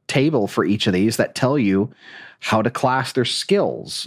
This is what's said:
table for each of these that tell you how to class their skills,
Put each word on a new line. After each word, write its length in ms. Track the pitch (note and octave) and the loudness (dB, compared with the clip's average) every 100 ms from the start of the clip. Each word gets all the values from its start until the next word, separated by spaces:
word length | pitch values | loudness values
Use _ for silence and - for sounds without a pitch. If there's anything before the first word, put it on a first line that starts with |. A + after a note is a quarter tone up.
| - | -4
table 400 | C3+ D3 C#3 G2 | 0 2 2 0
for 200 | - E2+ | 0 0
each 200 | G#2+ A2 | 2 2
of 60 | |
these 240 | F#2 A2 A#2 | 2 2 2
that 180 | B2 | -2
tell 240 | - B2+ D3 | 0 0 2
you 320 | G2+ F#2+ G#2+ - - - - - | 2 2 0 -6 -20 -20 -20 -14
how 200 | - A2 | -2 0
to 100 | A2+ | 0
class 420 | - B2+ C3 B2+ | 0 0 0 0
their 120 | C3+ | -2
skills, 800 | A#2 - - G3 A2 A#1 - - | -2 -2 0 0 0 -4 -10 -12